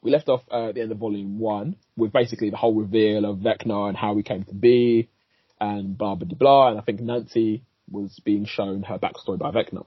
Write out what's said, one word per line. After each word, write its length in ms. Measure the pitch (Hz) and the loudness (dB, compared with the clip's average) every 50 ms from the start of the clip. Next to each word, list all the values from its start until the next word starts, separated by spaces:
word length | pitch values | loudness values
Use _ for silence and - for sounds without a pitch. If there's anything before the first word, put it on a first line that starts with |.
| _ | _
We 80 | 117 | 2
left 180 | 135 151 156 - | 2 2 2 2
off, 140 | 131 127 - _ | -2 -2 -2 _
uh, 180 | - 120 113 110 | -6 -4 -4 -4
at 60 | 104 | -4
the 80 | 120 113 | -6 -6
end 100 | 110 113 | -6 -6
of 60 | 104 | -6
volume 400 | 110 110 104 101 101 98 98 104 | -4 -4 -4 -4 -6 -8 -6 -4
one 380 | 110 110 107 101 101 143 196 _ _ _ _ | -2 -2 -2 -2 -4 -6 -8 _ _ _ _
with 160 | - 113 107 - | -2 -2 2 2
basically 380 | 135 120 120 - - 110 104 | 0 0 0 -2 -4 -4 -4
the 60 | 101 - | -2 0
whole 160 | - 117 110 | 0 2 2
reveal 500 | 110 107 98 98 113 107 107 107 107 104 | 2 -2 0 2 4 4 4 4 2 0
of 140 | 104 101 95 | -2 -2 -2
Vecna 500 | 95 113 107 - - 113 104 101 101 101 | 0 -2 -2 0 -2 -4 -2 -2 -2 -4
and 80 | 95 | -4
how 180 | 92 - 107 104 | -4 -2 -2 -2
he 60 | 104 104 | -2 -2
came 220 | - 104 95 98 | -2 -6 -6 -6
to 100 | - 98 | -10 -10
be 540 | 98 101 120 123 123 120 120 117 113 113 _ _ _ _ _ _ _ _ _ _ _ | 4 6 6 6 8 6 4 4 2 2 _ _ _ _ _ _ _ _ _ _ _
and 360 | 107 104 104 104 98 98 98 | -6 -4 -4 -6 -6 -8 -6
blah, 180 | - 104 101 98 | -4 -4 -4 -4
blah, 120 | 90 87 87 | -4 -6 -8
blah, 100 | - - | -2 2
blah. 300 | 143 139 139 139 135 127 | 6 6 8 8 8 6
And 80 | 113 104 | 4 0
I 40 | 104 | -4
think 180 | - 110 101 | -6 -6 -4
Nancy 640 | 120 113 120 123 117 - - 117 113 110 107 107 - _ _ _ _ - | -4 -4 -4 -4 -6 -4 -2 0 0 0 0 -4 -6 _ _ _ _ -14
was 280 | 90 101 101 98 - - _ | -10 -10 -10 -10 -12 -8 _
being 200 | - 104 104 104 | 0 0 0 0
shown 380 | 104 - - 101 98 95 98 98 | -4 -4 -4 -4 -4 -4 -6 -6
her 140 | - 95 95 | -8 -6 -4
backstory 400 | - - - - - - 98 90 | -4 -6 -6 -6 -8 -8 -6 -4
by 120 | - - | -4 -2
Vecna. 360 | - 113 107 - - 87 80 | 0 -2 -2 -2 -6 -14 -14